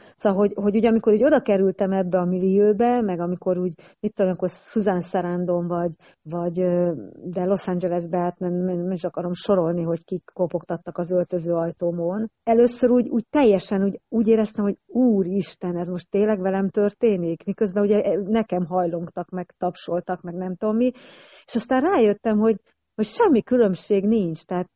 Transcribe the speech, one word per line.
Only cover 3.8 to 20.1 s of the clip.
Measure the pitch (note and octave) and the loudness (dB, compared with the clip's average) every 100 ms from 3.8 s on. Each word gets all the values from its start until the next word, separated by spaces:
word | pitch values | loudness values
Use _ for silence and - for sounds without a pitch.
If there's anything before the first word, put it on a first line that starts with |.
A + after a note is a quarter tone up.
| - _ | -20 _
mit | G#3+ | -8
tudom, | - F#3+ | 0 -2
akkor | F3 F#3 | 0 -4
Susan | - - A3+ G3+ F3+ | -6 -6 -2 0 0
Sarandon | E3+ F#3+ F3 F3 F3+ F3 F3 | -2 -4 -2 -4 -2 -2 -2
vagy, | F3 F3 D#3 _ _ | -2 -4 -6 _ _
vagy, | D#3 F3 F3 E3+ | -10 -6 -4 -2
ö, | F3+ F3 F3 D3 G2+ - | 0 2 0 -2 -10 -14
de | F#3 F3+ | -10 -4
Los | F3+ G3 - | -2 -2 -2
Angelesbe, | F3+ F3 F3 E3+ F3+ | -4 -2 -4 -2 -2
hát | F3 - | -4 -4
nem, | F3+ | -4
nem, | F3+ F#3 F3 | -2 -2 -2
nem | F3+ | -4
is | F3+ | -4
akarom | F3 - F3 | -6 -6 -6
sorolni, | F3 - F#3+ E3 F3 | -6 0 2 2 -2
hogy | E3 E3+ | -2 -4
kik | - F3+ - | -6 -10 -10
kopogtattak | - F3 E3+ - E3+ F3 E3+ | -4 -4 -4 -6 -10 -8 -8
az | E3+ | -2
öltöző | F3+ F3 F3+ E3 | 0 0 -4 -2
ajtómon. | E3+ E3 - F3 F3 E3+ G3+ A3 _ | -2 -2 -4 -4 -2 -4 -4 -8 _
Először | - A3+ A#3+ A#3+ B3 | 0 4 4 4 4
úgy, | B3 A#3 | 4 2
úgy | A#3 - | -2 0
teljesen | D4 B3 F#3+ - G3 | 2 4 4 0 -2
úgy, | G3+ - _ | -2 -4 _
úgy | A3+ A3 | 0 4
éreztem, | A3+ G#3 - | 4 2 -2
hogy | G3+ - _ | -4 -4 _
úristen, | A#3 B3+ G3+ F3+ G3 E3+ - F3+ F3 | 0 2 2 2 -2 -4 -8 -6 -6
ez | F3 | -6
most | F3+ - | -8 -4
tényleg | G3 G#3+ G#3 | 0 0 0
velem | F#3+ F#3+ G3 | 0 0 0
történik? | G#3+ G3+ - A#3 F#3+ E3+ E3 | 0 0 2 0 0 -2 -4
Miközben | - G3 G#3 F#3+ | -6 -2 -2 0
ugye | G3+ G#3 G#3 G3 | 2 2 2 -2
nekem | F#3+ A3+ - F3+ E3+ | 0 -2 0 -2 -2
hajlongtak, | F3+ F3+ E3+ E3+ - F3 | -2 -2 -4 -8 -10 -10
meg | F#3 F3+ _ | -10 -12 _
tapsoltak, | F3+ F3 - E3+ F3 | -6 -6 -6 -6 -6